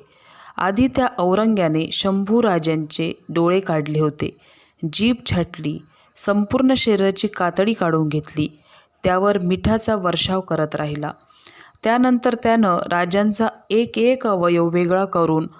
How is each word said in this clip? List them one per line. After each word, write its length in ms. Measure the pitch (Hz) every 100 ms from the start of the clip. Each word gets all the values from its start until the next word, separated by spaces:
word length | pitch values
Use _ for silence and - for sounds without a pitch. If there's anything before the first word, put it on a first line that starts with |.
| - _ - - - -
आधी 300 | 180 202 262
त्या 200 | 262 254 -
औरंग्याने 760 | 180 190 226 208 165 156 165
शंभूराजांचे 1200 | - 196 196 196 233 226 170 160 160 151 - 165 - -
डोळे 300 | 160 170 185
काढले 400 | 190 156 147 151
होते, 380 | 151 147 151 - _ _ _ _ 160
जीभ 220 | 165 226 240 -
छाटली, 500 | 175 170 - 147 160 - _ _ -
संपूर्ण 580 | - 208 208 254 262
शरीराची 540 | 262 233 196 196 190 202
कातडी 460 | - 175 175 202
काढून 340 | 220 170 160 156
घेतली, 400 | 151 - - 151 - _ - _ _
त्यावर 340 | 185 185 202 202
मिठाचा 580 | 180 185 208 220 226 214
वर्षाव 460 | 180 165 - 190
करत 340 | 185 156 156 -
राहिला. 360 | 151 147 147 - _ - - - - -
त्यानंतर 500 | 220 240 254 240 254
त्यानं 440 | 240 233 226 202 175
राजांचा 680 | - 175 180 196 208 208 220 - _
एक 280 | 214 233 220
एक 300 | 233 254 240
अवयव 400 | 185 175 170 170
वेगळा 380 | 175 175 185 190
करून 420 | 180 160 160 160